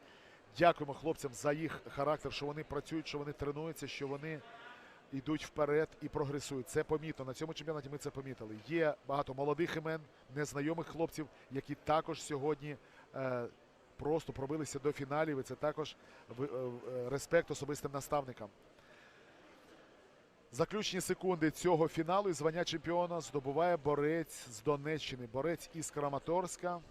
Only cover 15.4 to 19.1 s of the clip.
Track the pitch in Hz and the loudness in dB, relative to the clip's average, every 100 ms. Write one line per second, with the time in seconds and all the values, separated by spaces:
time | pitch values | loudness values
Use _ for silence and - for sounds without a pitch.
15.4 | 127 127 151 151 147 - - - - 120 | -2 0 0 0 -4 -6 -18 -20 -12 -4
16.4 | 143 127 127 120 117 127 123 139 - 170 | -2 -2 -4 -4 -6 -4 -2 -2 4 4
17.4 | 160 147 139 147 147 139 - 147 131 120 | 4 -2 -2 -4 -2 -4 0 0 0 -6
18.4 | 104 - - - - - - | -12 -14 -20 -20 -20 -20 -20